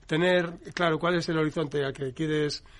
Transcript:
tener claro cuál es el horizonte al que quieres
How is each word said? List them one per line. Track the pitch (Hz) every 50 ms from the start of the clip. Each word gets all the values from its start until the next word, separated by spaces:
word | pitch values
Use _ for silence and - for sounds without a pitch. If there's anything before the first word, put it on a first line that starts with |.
| - -
tener | 160 160 175 185 180 180 175 170 170 170 - - 151
claro | - 180 170 160 151
cuál | - 170 180
es | 170 160 -
el | 165 160
horizonte | 156 151 143 175 156 147 143 147 139
al | 135 131
que | - 143 131 127
quieres | - 160 156 156 151 151 147 143 - - - - -